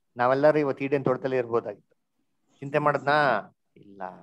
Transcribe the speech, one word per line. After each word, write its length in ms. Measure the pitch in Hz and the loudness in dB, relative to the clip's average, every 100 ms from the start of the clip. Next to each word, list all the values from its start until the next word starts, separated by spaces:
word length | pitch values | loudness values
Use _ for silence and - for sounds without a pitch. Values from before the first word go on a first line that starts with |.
| _ 123 | _ -2
ನಾವೆಲ್ಲರೂ 420 | 123 135 151 151 | 0 4 4 4
ಇವತ್ತು 260 | 143 127 | 0 -2
ಈಡೇನ್ 200 | 139 139 | -2 -2
ತೋಟದಲ್ಲೇ 340 | 131 127 135 131 | 0 -2 -2 -2
ಇರ್ಬೋದಾಗಿತ್ತು. 580 | 113 117 110 104 _ _ _ _ _ _ _ - | 0 -2 -4 -14 _ _ _ _ _ _ _ -16
ಚಿಂತೆ 180 | 139 147 | -4 -2
ಮಾಡದ್ನಾ? 640 | 147 143 143 151 143 107 92 _ _ - | 0 0 0 2 2 0 -2 _ _ -20
ಇಲ್ಲ. 260 | 104 98 92 92 | -20 -14 -14 -14